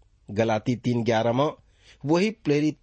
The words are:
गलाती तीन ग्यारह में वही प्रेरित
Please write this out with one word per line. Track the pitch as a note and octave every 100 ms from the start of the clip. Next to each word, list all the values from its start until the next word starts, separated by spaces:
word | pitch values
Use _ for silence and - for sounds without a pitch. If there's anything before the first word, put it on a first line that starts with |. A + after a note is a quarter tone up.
| _ _ -
गलाती | G#2 A2+ A2 C3 A#2
तीन | B2+ A#2+
ग्यारह | A2+ A2 A#2
में | B2 D3+ - _ _ - - C3+
वही | E3+ G#3+
प्रेरित | G#3+ D3+ D3 D3+ D3